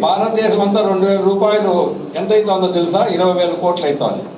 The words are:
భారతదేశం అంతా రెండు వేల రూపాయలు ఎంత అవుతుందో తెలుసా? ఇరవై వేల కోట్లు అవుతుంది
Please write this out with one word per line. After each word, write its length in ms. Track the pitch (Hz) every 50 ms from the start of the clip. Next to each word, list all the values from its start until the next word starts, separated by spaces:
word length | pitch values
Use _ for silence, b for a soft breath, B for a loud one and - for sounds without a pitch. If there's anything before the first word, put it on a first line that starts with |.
| -
భారతదేశం 540 | - 190 202 220 220 220 220 220 202 180 180 196
అంతా 140 | 202 208 214 196 196
రెండు 160 | 190 185 190 196
వేల 120 | 196 190 180 190
రూపాయలు 420 | 196 196 214 208 208 214 208 190 175 170 151 - - - - - - -
ఎంత 100 | 190 202 214
అవుతుందో 320 | 214 214 202 190 185 185 180 180 175
తెలుసా? 220 | 170 165 175 196 - - 175
ఇరవై 180 | 170 185 185 180 180
వేల 140 | 180 170 170 -
కోట్లు 240 | 180 175 170 - 156 147
అవుతుంది 340 | 139 139 127 107 98 - - - -